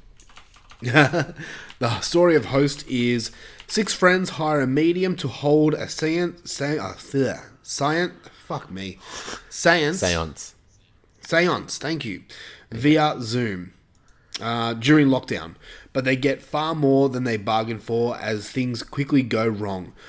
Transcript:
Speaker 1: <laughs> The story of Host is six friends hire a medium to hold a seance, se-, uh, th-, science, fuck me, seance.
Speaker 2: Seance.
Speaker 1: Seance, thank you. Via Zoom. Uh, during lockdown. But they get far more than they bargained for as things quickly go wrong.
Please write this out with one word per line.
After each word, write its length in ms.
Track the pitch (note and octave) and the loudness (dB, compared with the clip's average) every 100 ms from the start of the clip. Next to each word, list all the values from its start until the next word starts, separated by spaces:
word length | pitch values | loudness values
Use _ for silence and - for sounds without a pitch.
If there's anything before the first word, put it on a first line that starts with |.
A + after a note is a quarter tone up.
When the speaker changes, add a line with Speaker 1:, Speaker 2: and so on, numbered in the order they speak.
| - - - - - - - - | -18 -20 -20 -20 -20 -20 -20 -10
Speaker 1:
<laughs> 520 | B2 C3+ C#3 E3+ C#3 - - - - - | 0 4 4 2 -2 -6 -14 -14 -16 -4
The 200 | A#2+ G#2 | -2 -2
story 340 | - E3+ F3 D#3 | 0 4 6 4
of 100 | G#2+ | 2
Host 420 | C3+ C#3+ - - | 2 2 0 -4
is 420 | B2+ A#2+ A#2+ G#2+ - - - - | 0 2 0 -2 -10 -20 -20 -6
six 260 | - G#3 | -2 -2
friends 380 | - F#3 F#3 F#3 | 2 4 4 0
hire 300 | - D#3 D3+ | -2 0 2
a 40 | C3 | 2
medium 480 | C3+ D#3+ F3 F#3 F3+ | 2 2 2 0 -2
to 100 | C#3 | -4
hold 480 | - D3 D3+ D3+ D3+ | -4 2 4 4 2
a 120 | - | -4
seance, 640 | - D#3 E3 F3 E3+ - | -4 -2 0 -2 -6 -10
se-, 280 | - C#3+ D3+ | -6 -4 -4
uh, 140 | F#2+ | -6
th-, 420 | F#2 - C#3 B2+ D#2+ - - | -10 -4 0 0 -2 -10 -18
science, 520 | - - C#3+ D#3+ F3 F3 - - - | -8 -4 0 0 -2 -6 -20 -20 -12
fuck 240 | D3+ - | -12 -10
me, 260 | F#2+ F#2+ F#2 - - - - - | -10 -10 -12 -16 -14 -12 -14 -14
seance. 520 | - E3+ E3+ D3+ F3+ | 0 2 4 2 0
Speaker 2:
Seance. 560 | F2+ E2+ D#2+ C#2+ - - _ _ _ _ _ _ | 0 0 -2 -8 -14 -16 _ _ _ _ _ _
Speaker 1:
Seance, 560 | - E3 F3 C3 - - | -2 0 2 0 -4 -8
thank 260 | C#3 D#3+ | -6 -6
you. 200 | A#2+ F2+ - - - - - | -6 -10 -12 -20 -20 -20 -14
Via 460 | A2+ C#3 D#3 D3+ C3 | 0 4 4 4 -2
Zoom. 540 | A#2 A#2+ A#2 F#2+ F2+ - _ _ _ _ _ - | -4 -2 -2 -4 -10 -16 _ _ _ _ _ -10
Uh, 320 | A2+ A#2 A#2 | -6 -2 -2
during 340 | A#2 A#2 D3+ C#3 | -2 4 6 6
lockdown. 460 | C3 - G2+ D#2+ - - - - | 2 -2 -6 -8 -16 -20 -20 -8
But 100 | C3+ | -4
they 120 | B2+ C3 | -2 0
get 260 | C3+ C3 | 0 -2
far 320 | - D3+ D#3 | -4 -4 -4
more 360 | D#3+ C#3 C3+ C#3 | 0 4 4 4
than 160 | B2 B2 | 0 -2
they 120 | A2 | -2
bargained 460 | G2+ A2 A2+ A2+ | 0 -2 -2 -6
for 340 | - A#2 A#2 - | -4 -2 0 -2
as 320 | G#2+ G#2+ G2+ | -4 -4 -4
things 320 | - B2+ A#2 | -4 -4 -4
quickly 400 | - - C#3+ C#3+ | -8 -6 0 2
go 260 | A#2+ A2 A2+ | 2 0 0
wrong. 460 | G#2 G#2 F#2+ E2+ - | -2 -4 -6 -8 -16